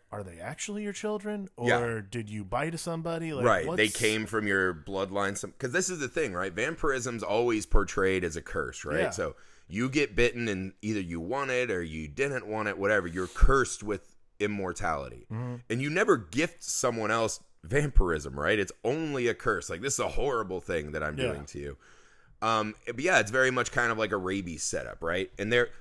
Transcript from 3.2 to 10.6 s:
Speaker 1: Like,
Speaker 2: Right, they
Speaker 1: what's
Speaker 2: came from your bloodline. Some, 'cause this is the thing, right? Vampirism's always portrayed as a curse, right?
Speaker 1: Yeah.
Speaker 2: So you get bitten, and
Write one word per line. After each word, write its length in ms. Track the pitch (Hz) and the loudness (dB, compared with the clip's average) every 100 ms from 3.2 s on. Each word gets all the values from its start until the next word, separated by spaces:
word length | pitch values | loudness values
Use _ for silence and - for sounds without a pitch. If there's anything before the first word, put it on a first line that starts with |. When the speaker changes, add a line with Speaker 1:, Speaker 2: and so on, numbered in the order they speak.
| 165 | -4
Speaker 1:
Like, 120 | 143 120 | 2 4
Speaker 2:
Right, 180 | 95 | 4
they 60 | 80 80 110 | 2 2 2
Speaker 1:
what's 100 | - | 2
Speaker 2:
came 280 | 110 110 110 | 2 2 0
from 220 | 113 104 | 0 2
your 260 | 95 92 | 2 2
bloodline. 640 | 82 78 95 95 98 98 98 | 0 -4 -4 -2 0 -2 -2
Some, 160 | 98 - | -8 -6
'cause 140 | 131 | -2
this 180 | 170 180 | 0 0
is 100 | 175 | -2
the 100 | 135 | -4
thing, 240 | - 139 | -2 -2
right? 180 | 90 95 | -2 -4
Vampirism's 720 | 87 135 165 156 131 123 117 | -2 -4 0 0 0 -2 -4
always 420 | 87 110 120 110 - | 0 2 4 2 6
portrayed 600 | 107 101 - 95 95 87 | 6 6 4 4 4 0
as 100 | 87 | -4
a 60 | |
curse, 420 | - 90 64 - | -6 -4 -4 -6
right? 160 | 73 78 | -2 0
Speaker 1:
Yeah. 100 | 87 | 0
Speaker 2:
So 260 | 92 78 - - - - | 0 -4 -6 -16 -20 -8
you 180 | 98 131 | -4 0
get 240 | 143 143 | 2 2
bitten, 360 | - 120 117 117 | 4 4 2 -2
and 240 | 95 | -2